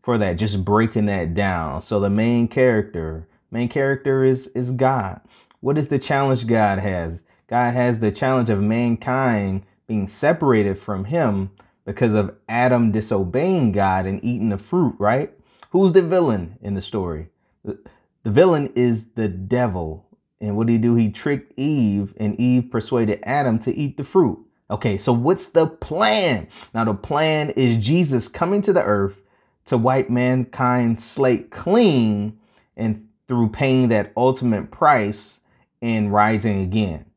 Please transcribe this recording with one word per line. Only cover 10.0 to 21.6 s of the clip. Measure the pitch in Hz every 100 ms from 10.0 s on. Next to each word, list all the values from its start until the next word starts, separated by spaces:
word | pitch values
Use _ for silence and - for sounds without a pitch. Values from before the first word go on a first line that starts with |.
| 98
separated | - 147 165 143 110 101 95
from | - 98
him | 101 165 131 98 95 _ _ _
because | - 110 120
of | 107 98 - -
Adam | 117 127 123 117
disobeying | 107 107 101 92 123 175 185 120
God | 101 95 92 92
and | 98
eating | 117 120 110
the | 98
fruit, | - 180 139 -
right? | 104 127 151 _ _ _ -
Who's | 180 190
the | 180
villain | 170 185 160 104 85 -
in | 101 98
the |
story? | - 107 90 78 80 _ _ _ -
The, | - - _ _ _
the | 110
villain | 107 185 156 139 120
is | 123 113 113
the | - 107
devil. | 90 95 123 120 92 80 80 _ _ _ _
And | 104 104
what | 113
did |
he | 117
do? | 120 117
He | 110
tricked | - 147 143 -
Eve, | -